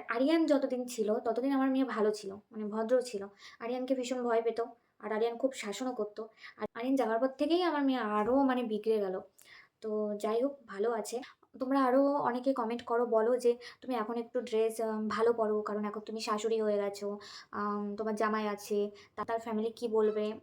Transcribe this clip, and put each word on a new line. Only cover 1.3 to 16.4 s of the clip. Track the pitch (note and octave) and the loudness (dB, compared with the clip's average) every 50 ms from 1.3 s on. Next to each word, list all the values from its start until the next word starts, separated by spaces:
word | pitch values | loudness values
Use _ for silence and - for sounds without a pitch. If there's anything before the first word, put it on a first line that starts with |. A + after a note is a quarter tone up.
| A3 A#3 B3+ C#4 | -2 0 0 2
আমার | C#4 C4 C4+ C4+ | 2 2 2 4
মেয়ে | C4 C4 C4 | 4 2 2
ভালো | A#3+ G#3+ A3 G#3 G#3+ | 0 2 2 2 2
ছিল, | G#3+ G#3 G3+ G3 G3 G#3 _ _ | 2 0 -6 -10 -12 -12 _ _
মানে | A3+ G#3+ G#3+ | -10 -8 -8
ভদ্র | G#3 G#3 A3 A3+ A3 B3+ B3 | -4 -2 -2 0 2 2 2
ছিল। | A#3+ B3 A3 G3 G3 G#3 - - - - - - | 2 0 -6 -8 -8 -8 -14 -18 -20 -20 -16 -10
আরিয়ানকে | A#3+ A#3 B3+ B3+ B3+ C4 C4+ | -6 -6 -4 -4 0 0 0
ভীষণ | B3+ B3 - B3+ B3+ | 0 0 -4 -4 -2
ভয় | A#3+ A#3+ A3+ A3+ | 0 2 2 2
পেত, | A#3 A#3 A3 A3+ A#3 - - _ _ _ _ - | 2 0 -2 -2 -4 -6 -6 _ _ _ _ -12
আর | A3 G#3+ | -6 -4
আরিয়ান | A3 G#3+ A#3 A#3 A#3 A3+ | 0 0 0 0 0 0
খুব | - C4 | 0 -2
শাসনও | - - G#3+ G#3 G3+ - C4 B3+ | 0 -2 -6 -6 -6 -4 -4 -4
করতো। | B3 - G#3 G#3 - - A3 A3 _ - - - - | -2 -4 -4 -6 -6 -12 -14 -14 _ -20 -20 -18 -12
আর | - G#3+ - - | -10 -10 -8 -6
আরিয়ান | A3+ A#3+ C4 C#4 | -4 0 0 2
যাওয়ার | C4 A#3 A3 A3+ A3+ | 2 2 2 2 2
পর | C4 | 2
থেকেই | C4+ C4 - D4 D4 E4 F4+ | 0 0 0 2 2 4 4
আমার | F4+ E4+ D4+ C#4+ C#4 | 4 2 2 2 2
মেয়ে | C4+ B3+ B3 | 2 2 2
আরও | A3 G#3 G#3 G#3 G#3 A#3 B3+ C#4 | 0 0 2 2 2 4 4 4
মানে | C#4 C4 B3+ B3 | 4 4 2 2
বিগড়ে | B3 G#3+ G#3+ G#3 G#3+ A3 A3 G#3+ | 0 -2 -2 -2 2 2 2 2
গেল। | G3+ F#3 F#3 G3 G3+ - _ _ - - - - - _ _ _ | 2 0 -2 -4 -8 -12 _ _ -20 -20 -20 -20 -20 _ _ _
তো | - A3 G#3+ G#3+ G#3+ G#3 G#3 | -6 -4 -2 -2 -2 -2 -2
যাই | G#3 - G#3+ A3 A#3 | -2 -2 0 2 2
হোক, | C4 C#4+ C#4 - - | 2 0 -2 -6 -16
ভালো | - G3+ G3 G#3+ A#3 | -12 -4 -2 0 0
আছে। | A#3 A3+ G#3 - A#3 B3 C4+ - - _ _ _ - A3 | 0 -2 -4 -4 -6 -8 -8 -10 -18 _ _ _ -8 -6
তোমরা | C4 B3+ C4+ C#4 C4+ | -2 2 2 4 4
আরও | B3 B3 C4+ C#4 C#4 | 6 6 6 6 4
অনেকে | C#4+ C#4+ - B3 A#3 B3+ B3 C4+ | 4 2 0 0 -2 0 0 0
কমেন্ট | C4+ B3 A3+ A3 A#3+ A#3+ | 0 2 0 -2 -2 -4
করো, | - - A#3 A#3 B3 | -2 -2 0 0 2
বলো | A3+ A3 A3 A3 A#3+ B3+ | 4 4 4 4 4 2
যে | A#3 - A#3+ A#3+ A#3+ - - - - | 4 4 2 2 2 -4 -18 -18 -14
তুমি | - B3+ B3+ | -8 -4 -4
এখন | A3+ G#3+ A3 A#3 | -4 -2 -4 -4
একটু | A#3+ A#3 A#3 - B3+ | -6 -6 -4 -4 -6
ড্রেস, | A3 A3 A3 A3 A3 A3+ A3 - | -4 0 0 0 0 0 0 -2
আহ, | A3+ A3 G#3+ G#3+ G#3+ G#3+ | -4 -2 -2 -2 -2 -2
ভালো | - A3 A3+ A#3 | 0 2 2 2
পরো, | A#3 A3+ A3 G#3+ G#3+ G#3+ | 4 2 2 2 2 0
কারণ | G#3+ G#3+ G#3 G#3 G#3 | 0 -2 -4 -2 -4
এখন | G#3 G#3 G#3+ | -4 -6 -8
তুমি | G#3 - G#3+ A3 | -10 -8 -8 -6
শাশুড়ি | A3 A#3 G#3+ G#3+ | -4 -2 -2 0